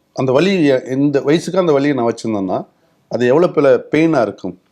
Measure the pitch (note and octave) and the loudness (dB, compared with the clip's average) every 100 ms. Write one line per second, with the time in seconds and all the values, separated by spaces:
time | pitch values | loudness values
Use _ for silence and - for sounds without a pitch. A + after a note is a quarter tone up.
0 | _ - C3+ B2+ F3+ G3 D3 C3 A2+ C3 | _ -6 0 2 2 2 2 0 -2 -2
1 | D3 C#3 C3 E3 - F3+ F3 C#3+ C#3+ C3+ | 0 0 0 -2 0 -2 0 2 0 0
2 | A#2 A2+ A2+ G#2+ F#2+ A2+ - _ _ _ | -2 -4 -4 -4 -4 -6 -8 _ _ _
3 | _ A2+ A#2+ C#3+ F3 E3+ C#3 A#2+ - D3 | _ -2 2 2 2 2 2 2 2 0
4 | E3 D3 G#2 G2 F#2+ F2 _ | 2 2 -2 -4 -12 -14 _